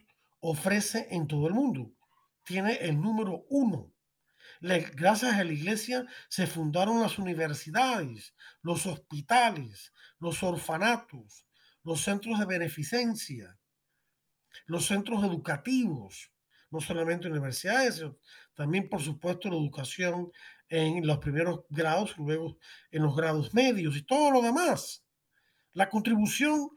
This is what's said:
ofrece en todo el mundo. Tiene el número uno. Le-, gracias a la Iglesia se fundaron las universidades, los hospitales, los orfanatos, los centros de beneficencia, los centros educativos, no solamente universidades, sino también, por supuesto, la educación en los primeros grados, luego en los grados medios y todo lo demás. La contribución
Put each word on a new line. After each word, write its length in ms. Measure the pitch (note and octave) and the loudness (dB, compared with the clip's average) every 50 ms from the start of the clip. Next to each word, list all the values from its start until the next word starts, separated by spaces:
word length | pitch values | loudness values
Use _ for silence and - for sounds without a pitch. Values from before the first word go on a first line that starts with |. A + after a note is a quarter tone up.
| _ _ _ _ _ _ _ _ | _ _ _ _ _ _ _ _
ofrece 640 | - E3 D#3 D3 - F#3+ G3+ G#3 G3+ - - A3+ A3+ - | -4 -2 -2 0 0 2 2 2 0 0 -2 -4 -4 -4
en 140 | F3+ F3 D3+ | -4 -2 -2
todo 220 | D3 D3+ D3 D3 | 0 0 0 2
el 60 | E3 F#3+ | 2 2
mundo. 400 | B3 C#4+ B3+ G#3 C3+ A2 - - _ _ _ _ _ _ _ _ _ - | 2 2 2 0 -2 -6 -10 -14 _ _ _ _ _ _ _ _ _ -12
Tiene 300 | - F3+ F#3+ G3 G#3+ A#3+ - | -6 -4 -2 0 0 0 0
el 180 | - F3 D3+ D3 | 0 0 0 0
número 460 | E3+ A3 A3 A3 G#3+ F#3+ F3 E3+ - - | 0 0 0 0 -2 -2 -4 -6 -4 -2
uno. 440 | C#4 C#4+ C4 A3 E3+ B2+ - - _ _ _ _ _ _ _ _ _ _ - - - - | 2 2 2 2 0 -2 -6 -12 _ _ _ _ _ _ _ _ _ _ -20 -20 -18 -8
Le-, 320 | E3 F3+ F#3 E3 D#3 - - | -2 0 0 0 0 -2 -4
gracias 420 | C#3+ E3+ F#3+ A3 G#3 A#3+ B3+ G#3+ | 2 4 4 4 4 4 2 2
a 80 | G3 F3+ | 2 2
la 100 | E3 D#3 | 0 -2
Iglesia 520 | D3 D#3 F#3+ A3 G#3+ - A#3+ B3 B3+ B3 - - - - | -2 -2 -2 -2 -2 -2 -4 -4 -4 -4 -6 -12 -18 -16
se 200 | - - - F3+ | -8 -2 -2 -2
fundaron 540 | - - E3 D#3+ D3+ D3 F3+ F#3+ G#3+ A#3 A#3 | -2 -2 -2 -2 0 2 2 2 4 4 2
las 160 | A3+ G3 - | 2 0 0
universidades, 1200 | G3+ F#3+ F3+ F3 D#3+ D#3+ D#3 D3 - - D#3 D#3 A3+ C4 C4 A#3+ G#3 D#3+ B2+ A#2 A2 - - _ - - - - _ | -2 -4 -2 -2 -2 -2 -2 -2 -6 -6 -2 0 2 2 2 2 0 -2 -4 -8 -12 -16 -20 _ -20 -20 -20 -18 _
los 240 | - E3 E3+ C#3+ - | -4 -4 -2 -2 -2
hospitales, 1080 | F#3+ D#3+ - - - D3+ D3 C3+ - A3+ B3 A#3+ A3+ G3 D#3 B2+ A2 G2+ - - - _ _ - - _ - | -4 -6 -8 -10 -10 -10 -6 0 4 4 6 6 4 2 -2 -8 -10 -14 -18 -20 -20 _ _ -20 -20 _ -8
los 240 | E3+ E3+ D#3+ - F#3+ | -6 -6 -4 -2 -2
orfanatos, 1000 | F3+ E3+ D3 - - D#3+ D#3+ G3+ A#3 A#3+ A3+ - - - B2 G#2+ G#2 - - _ _ _ _ _ _ _ _ - | -2 -2 -2 -4 -4 -2 2 2 2 2 0 -2 -10 -18 -18 -18 -20 -20 -20 _ _ _ _ _ _ _ _ -6
los 180 | D#3+ E3 D3 | -4 -4 -2
centros 380 | - G3+ G3+ G3+ G#3 A3+ A3+ G#3 | -2 -2 -2 -2 -2 -2 -2 0
de 60 | G#3 | 0
beneficencia, 1120 | F#3 F#3 F3 E3+ D#3 - D#3 C#3+ - A#3 A#3+ B3 A#3 A3 A3+ - - C#3 A2+ G2 F#2 - _ _ _ _ _ _ _ _ _ _ _ _ _ _ _ _ _ _ _ - - - | 0 -2 -2 -2 -4 -4 -6 -6 -2 -2 0 0 0 -2 -4 -6 -10 -12 -12 -14 -16 -20 _ _ _ _ _ _ _ _ _ _ _ _ _ _ _ _ _ _ _ -20 -16 -8
los 200 | - E3 F3 - | -6 -4 -2 0
centros 380 | - G#3 G3+ G3+ A3+ A#3+ G3+ G#3 | 0 0 0 0 0 0 0 0
educativos, 1120 | G3 E3+ D#3 - E3+ D3+ C#3+ - A#3+ C4 C4 A#3+ F#3+ D3+ B2+ G2+ F#2+ - - - - _ _ _ _ _ _ _ - | 0 0 -2 -4 -4 -4 -4 -2 0 0 2 2 0 -2 -4 -8 -12 -16 -18 -20 -20 _ _ _ _ _ _ _ -10
no 80 | D3+ D#3+ | -8 -6
solamente 480 | D3+ - F3 E3+ E3 E3 E3+ F3 F3 | -4 -4 -2 -2 0 0 -2 -2 -2
universidades, 680 | E3+ D#3 D3 C#3 C3+ B2 - - F#3 A3+ C4 C4+ A#3+ G#3 | -4 -2 -2 -2 -4 -4 -4 -2 0 2 2 2 2 0
sino 220 | D#3+ D#3+ D3 - _ _ - - - - _ _ | -2 -8 -10 -12 _ _ -20 -20 -20 -20 _ _
también, 340 | - D3 D3 E3+ G3 G3 | -4 -2 0 0 0 -2
por 140 | - - F3+ | -2 -4 -4
supuesto, 480 | C#3 D#3 D3 - - F3 F3+ F3 - G3+ | -2 -4 -4 -4 -4 -4 -4 -4 -4 -4
la 60 | F3 | -2
educación 760 | D#3+ D3+ C#3 - C#3+ C3+ - - - F#3 F3+ E3+ F3 F3 F3 - - - - - _ _ - | -2 -2 -2 -4 -6 -10 -8 -6 -2 -2 -2 -2 -2 -4 -8 -10 -18 -20 -20 -20 _ _ -4
en 360 | E3 D#3+ D#3 D#3 E3 F3+ D#3+ | 0 0 2 2 0 0 0
los 120 | D3+ D3 | 0 0
primeros 480 | D3 - D3+ C#3 D#3 E3+ F3+ E3 - - - | 0 0 -2 0 0 0 0 -2 -4 -8 -6
grados, 480 | D3 D#3 E3 D#3+ D#3+ F#3 G#3 - - | -2 0 0 2 2 2 0 -2 -4
luego 400 | E3 D3 D3 D#3 D#3+ E3 D#3+ - _ - - - - - _ | -6 -4 -4 -2 -2 -4 -6 -10 _ -20 -20 -20 -20 -16 _
en 120 | - D#3 D3+ | -2 2 2
los 120 | D3+ C3+ | 2 2
grados 380 | D#3 D#3+ D#3+ D#3 D#3 D3 - - | 2 0 2 2 0 0 2 4
medios 440 | A#3 C4 C4 A#3 G3 E3 D3+ C#3 | 4 4 4 4 2 0 0 -2
y 60 | D3 - | -2 0
todo 280 | - C4 D4 D4+ C#4+ | 2 4 6 6 6
lo 100 | C4+ B3+ | 6 6
demás. 640 | A#3 A#3 A#3+ D#4+ F4+ D#4 G#3 - - - - - _ _ _ _ _ _ _ _ _ _ _ _ _ _ - | 6 4 4 4 4 4 2 0 -2 -8 -12 -16 _ _ _ _ _ _ _ _ _ _ _ _ _ _ 0
La 160 | F3 G3 G3 | 0 2 2
contribución 800 | - G#3+ G#3+ A3+ A3+ G#3+ G#3+ - - - C#4 D4+ D4+ D4+ C#4+ D4+ - | 2 0 2 4 4 4 4 2 2 2 2 4 4 2 0 -2 -8